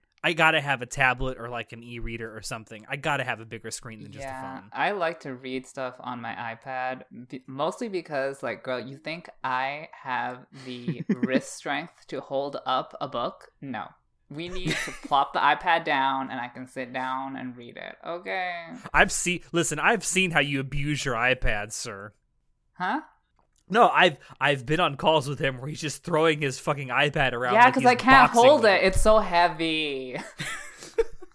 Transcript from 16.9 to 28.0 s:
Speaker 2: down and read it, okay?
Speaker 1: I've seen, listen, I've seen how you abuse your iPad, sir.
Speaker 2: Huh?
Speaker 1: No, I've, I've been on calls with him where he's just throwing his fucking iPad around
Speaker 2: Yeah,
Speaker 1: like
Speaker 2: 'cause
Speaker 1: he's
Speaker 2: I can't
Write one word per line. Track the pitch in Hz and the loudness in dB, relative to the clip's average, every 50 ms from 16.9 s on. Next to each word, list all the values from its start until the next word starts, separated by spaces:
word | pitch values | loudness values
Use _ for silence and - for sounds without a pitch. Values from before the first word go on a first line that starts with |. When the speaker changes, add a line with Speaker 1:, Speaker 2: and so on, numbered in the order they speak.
| 127 | -8
Speaker 2:
down | 131 127 131 131 131 135 135 135 | -8 -6 -4 -6 -6 -6 -8 -10
and | 123 127 127 120 | -10 -10 -10 -12
read | 123 120 120 - | -14 -18 -16 -16
it, | - - - - - - | -14 -14 -14 -16 -14 -12
okay? | - 170 175 190 190 190 190 180 180 175 170 170 165 156 - - - - | -10 -10 -10 -8 -8 -6 -6 -6 -6 -8 -10 -12 -14 -16 -16 -12 0 4
Speaker 1:
I've | 147 190 190 | 4 4 4
seen, | - - - 180 180 165 - - | 2 -2 -2 -2 -2 -4 -6 -4
listen, | - 170 160 - 151 151 | -2 0 0 0 -2 2
I've | 147 190 233 202 - | 2 2 2 2 -2
seen | - - 190 190 180 | -2 0 0 0 2
how | 165 151 | 2 2
you | 143 143 143 135 | 2 2 -2 -4
abuse | 135 131 139 143 143 147 147 135 - | -4 -4 -4 -4 -2 -2 -2 -2 -2
your | 143 120 | -2 -2
iPad, | 113 120 127 127 123 - 127 110 104 104 110 - | 0 2 0 0 2 2 0 0 0 -4 -8 -8
sir. | - - 123 104 98 101 107 - _ _ _ _ _ _ _ _ _ _ _ _ | -10 -10 -10 -10 -12 -14 -16 -18 _ _ _ _ _ _ _ _ _ _ _ _
Speaker 2:
Huh? | - 180 190 233 311 - - _ _ _ _ _ _ _ _ _ _ _ _ | -6 -4 -2 -2 -4 -6 -10 _ _ _ _ _ _ _ _ _ _ _ _
Speaker 1:
No, | 180 226 226 | 6 6 6
I've, | 175 135 147 180 180 147 - - - - _ | 8 8 6 6 6 4 0 -14 -20 -6 _
I've | 131 143 147 131 120 | 2 2 2 0 0
been | 120 156 165 | 0 2 2
on | 180 151 139 | 2 0 0
calls | - 185 156 160 156 127 143 | 2 2 4 4 4 2 0
with | 143 - | -4 -2
him | 123 135 131 | -2 -2 -2
where | 123 127 147 | -4 -10 -10
he's | 151 - | -10 -6
just | 156 147 - - - | -6 -8 -8 -8 -6
throwing | 175 170 156 160 165 156 151 | 0 2 4 4 4 4 2
his | 156 135 131 - | 0 -4 -4 -4
fucking | - - 147 139 139 127 | -4 -4 -2 -2 -4 -2
iPad | 120 131 147 147 - 160 139 127 | 2 2 2 2 2 2 0 0
around | 120 120 127 123 - | 0 -2 0 2 6
Speaker 2:
Yeah, | 220 240 | 8 8
Speaker 1:
like | 262 254 | 8 8
Speaker 2:
'cause | 269 247 | 6 6
Speaker 1:
he's | 247 | 6
Speaker 2:
I | 247 | 4
can't | 247 | 6